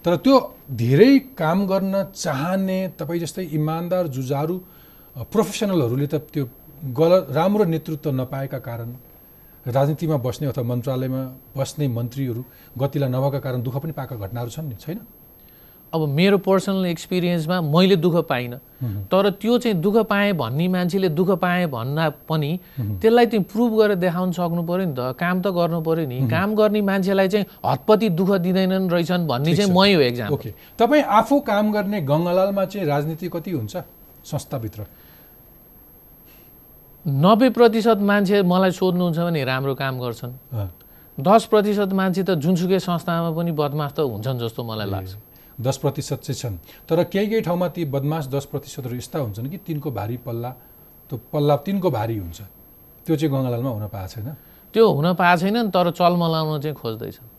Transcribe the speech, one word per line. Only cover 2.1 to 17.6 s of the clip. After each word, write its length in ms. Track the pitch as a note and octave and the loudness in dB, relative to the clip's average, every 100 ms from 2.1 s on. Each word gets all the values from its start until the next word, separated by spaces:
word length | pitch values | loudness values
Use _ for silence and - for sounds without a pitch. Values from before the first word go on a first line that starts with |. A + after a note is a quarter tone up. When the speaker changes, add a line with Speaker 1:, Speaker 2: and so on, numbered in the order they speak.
| - E3 C3+ D#3+ F#3+ F#3+ F#3 F#3 | -6 -6 -4 -2 -2 -2 -4 -6
Speaker 1:
तपाईँ 320 | C#3+ D#3 E3+ | -8 -6 -6
जस्तै 240 | E3 - | -6 -8
इमान्दार, 640 | F3 D3+ D3+ E3 E3+ F3+ E3+ | -6 -4 -2 -4 -2 -2 -2
जुझारु, 520 | C3 C3 C#3 D#3+ F3+ - - - - - C3 | -4 -4 -4 -2 -6 -10 -20 -20 -20 -20 -14
अ, 60 | |
प्रोफेसनलहरूले 840 | A2+ A3+ F#3+ - G#3 F3+ A#2+ B2+ C#3+ | -4 -2 -2 -2 0 0 0 0 -2
त 80 | |
त्यो 340 | D3+ D3+ D3+ C3 - - - | -4 -4 -6 -6 -10 -20 -14
गलत, 420 | C#3 B2 E3 F#3 F#3 | -8 2 4 4 2
राम्रो 340 | C#3 F#3 G#3 | 0 2 2
नेतृत्व 480 | F3+ D#3+ - D#3 D#3 | 2 0 -4 -6 -4
नपाएका 480 | C3 B2+ C#3 C3+ C3 | -4 -4 -6 -8 -10
कारण 340 | B2 A#2 A#2 B2+ - - _ - - - B2+ | -10 -10 -10 -14 -20 -20 _ -20 -20 -12 -2
राजनीतिमा 500 | B2 C#3+ D3+ D#3+ D3+ | 2 2 2 0 0
बस्ने 300 | B2 - D3 | -2 -4 -4
अथवा 160 | B2+ | -2
मन्त्रालयमा 680 | A#2+ B2 A#2+ B2+ C3 C3 C3 C3 - C3+ | -2 -2 -2 -2 -2 -4 -6 -12 -14 -6
बस्ने 300 | C3 - C#3+ | -6 -2 -2
मन्त्रीहरू 580 | A#2 A#2+ C3+ C3 A#2 B2+ - - A2+ | -2 -6 -4 -6 -6 -10 -20 -18 -4
गतिला 300 | C#3 C#3+ C3+ | -4 -2 -2
नभएका 320 | C3 C#3 C3+ | 0 -2 -2
कारण 220 | C3+ B2+ | -4 -4
दुःख 140 | B2 | -4
पनि 160 | C3 D#3+ | -6 -6
पाएका 240 | D3+ C3 | -8 -10
घटनाहरू 340 | A#2 F#2+ A#2+ A#2+ | -10 -8 -8 -8
छन् 200 | C3 D#3 | -8 -10
नि, 60 | |
छैन? 240 | G#2+ - - - - - _ - _ - _ - | -10 -10 -12 -14 -20 -20 _ -20 _ -20 _ -8
Speaker 2:
अब 160 | E3 D3+ | -4 -2
मेरो 280 | C#3+ F#3+ G3+ | 2 4 4
पर्सनल 480 | F#3+ F#3+ F#3 F#3+ | 2 0 2 -2
एक्सपिरियन्समा 760 | F#3 E3 - F3+ F3 F3 D#3 F3+ | -2 -4 -4 -2 0 -2 -2 -2